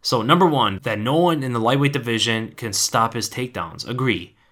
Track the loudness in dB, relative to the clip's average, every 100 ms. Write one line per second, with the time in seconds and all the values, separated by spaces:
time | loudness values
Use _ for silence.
0 | -2 0 4 4 4 4 0 0 -4 -4
1 | 0 2 2 0 -2 0 2 4 2 0
2 | -2 0 0 -2 -4 -10 -6 -2 0 2
3 | 0 -2 -6 -6 -8 -6 -10 -10 -8 -2
4 | 0 0 -4 _ _